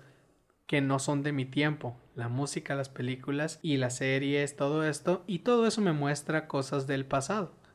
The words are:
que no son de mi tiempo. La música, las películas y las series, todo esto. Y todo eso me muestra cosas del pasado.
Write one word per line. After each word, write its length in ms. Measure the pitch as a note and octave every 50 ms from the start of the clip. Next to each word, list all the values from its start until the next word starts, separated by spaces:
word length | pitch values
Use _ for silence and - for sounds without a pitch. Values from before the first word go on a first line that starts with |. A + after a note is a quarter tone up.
| - - - _ _ _ _ _ _ _ _ _ _
que 140 | - - C#3+
no 180 | C#3 C3+ C3+ C3
son 240 | - - D3 C#3+ C#3
de 80 | D3+
mi 140 | D3 C3+ B2+
tiempo. 520 | C3+ C3 C#3+ D3 D3+ D3+ D3+ - B2 A#2+ - - - _
La 140 | B2 A#2 A#2
música, 460 | A#2+ C3+ C#3+ C#3 - C#3+ - - C#3+
las 140 | C#3 C3 C3+
películas 720 | - - B2+ B2+ B2+ C3 C3 D3 C#3+ C#3+ D3+ D#3 D#3 - -
y 140 | D#3+ C#3+
las 180 | C3 B2+ A#2+ B2+
series, 580 | - C#3 C3+ C3+ C3+ C#3+ C#3 C#3+ C#3+ C#3+ C#3 -
todo 300 | - C#3+ C#3 D3+ D#3 D#3
esto. 380 | D#3 C#3+ - - F3 F3+ F#3 -
Y 140 | - F3+ E3
todo 260 | - B3 A#3+ A#3 A3+
eso 160 | A3 G#3+ A3
me 120 | G#3 F3 D#3
muestra 540 | D3 C#3 C#3+ D3 D3 - - D3+ D#3 D3+
cosas 380 | - - C#3 C3 - C#3+ C#3 C3+
del 200 | C#3 C#3 C3+ C3+
pasado. 460 | C3+ C#3+ C#3 C3+ - G3+ A3 F3+ - - - - -